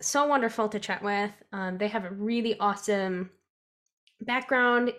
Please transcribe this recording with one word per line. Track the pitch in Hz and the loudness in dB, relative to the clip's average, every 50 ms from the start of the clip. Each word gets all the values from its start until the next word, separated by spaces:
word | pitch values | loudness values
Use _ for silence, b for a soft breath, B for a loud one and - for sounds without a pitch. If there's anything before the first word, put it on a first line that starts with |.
so | - - - 285 285 | -6 -2 2 2 4
wonderful | 294 294 269 240 226 226 - 220 208 | 4 4 4 2 2 0 0 -2 -2
to | 214 208 | -2 -4
chat | - - 196 180 202 | -4 -4 -6 -4 -2
with. | 202 202 202 208 208 202 - - - - | -2 0 0 -2 -2 -4 -10 -18 -12 -8
Um, | 196 190 185 185 | -6 -6 -4 -4
they | 185 208 208 | -2 -2 -2
have | 214 226 190 | -2 -4 -6
a | 175 | -6
really | 196 196 208 220 233 233 233 233 214 - | -6 -4 -2 -2 0 0 0 0 0 2
awesome | 208 202 196 202 - - 208 196 190 190 185 180 185 185 - _ _ _ _ _ _ _ _ _ _ _ _ _ _ _ _ - 220 | 2 0 0 0 0 0 0 0 2 0 -2 -4 -4 -8 -12 _ _ _ _ _ _ _ _ _ _ _ _ _ _ _ _ -12 -6
background | - 240 262 254 - 277 254 247 240 240 240 240 247 240 | -2 -2 -2 0 2 2 4 4 4 4 4 2 2 0